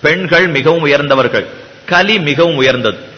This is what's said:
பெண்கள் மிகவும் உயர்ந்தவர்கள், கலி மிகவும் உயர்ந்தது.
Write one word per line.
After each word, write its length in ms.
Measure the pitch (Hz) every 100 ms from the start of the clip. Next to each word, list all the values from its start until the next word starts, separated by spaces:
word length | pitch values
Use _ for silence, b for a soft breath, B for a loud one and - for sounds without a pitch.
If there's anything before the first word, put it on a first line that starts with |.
பெண்கள் 460 | 151 175 180 170 180
மிகவும் 340 | 139 160 165
உயர்ந்தவர்கள், 640 | 151 143 143 135 123 107 92 - - - -
கலி 340 | 175 196 214
மிகவும் 360 | 147 139 170 147
உயர்ந்தது. 540 | 131 127 113 90 -